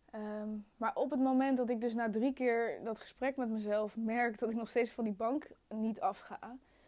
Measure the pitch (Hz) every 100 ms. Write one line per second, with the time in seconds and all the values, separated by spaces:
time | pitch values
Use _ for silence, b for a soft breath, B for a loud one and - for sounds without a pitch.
0 | b 214 214 214 214 214 - - 226 -
1 | 262 285 262 262 269 254 233 233 233 226
2 | 233 214 269 262 247 233 226 107 214 220
3 | - - 262 262 233 220 208 208 208 226
4 | 220 233 240 214 226 226 220 240 233 -
5 | 226 196 226 294 - - - 220 220 214
6 | 190 214 - - 220 262 b b